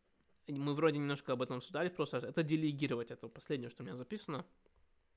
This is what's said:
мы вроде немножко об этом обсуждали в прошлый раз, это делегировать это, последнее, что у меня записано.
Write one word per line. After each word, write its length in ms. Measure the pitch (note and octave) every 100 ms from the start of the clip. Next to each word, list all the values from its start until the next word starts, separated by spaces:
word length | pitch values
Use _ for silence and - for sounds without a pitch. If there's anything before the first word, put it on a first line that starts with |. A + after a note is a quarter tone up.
| _ _ _ _ -
мы 260 | C#3 C#3+
вроде 260 | C#3+ D#3+ D3
немножко 340 | C#3+ C#3+ -
об 80 | B2
этом 160 | B2+ B2+
обсуждали 320 | - D3 F3+
в 60 | F3+
прошлый 260 | D3 B2+
раз, 80 | A#2+
это 120 | -
делегировать 680 | D3+ D#3 D#3 C#3 C#3 A#2+ A#2
это, 160 | A#2+ A#2
последнее, 420 | B2+ - C#3 A#2+
что 140 | -
у 20 | A#2+
меня 100 | B2
записано. 500 | B2+ G#2 - C#3 - _ _ _ _ _ _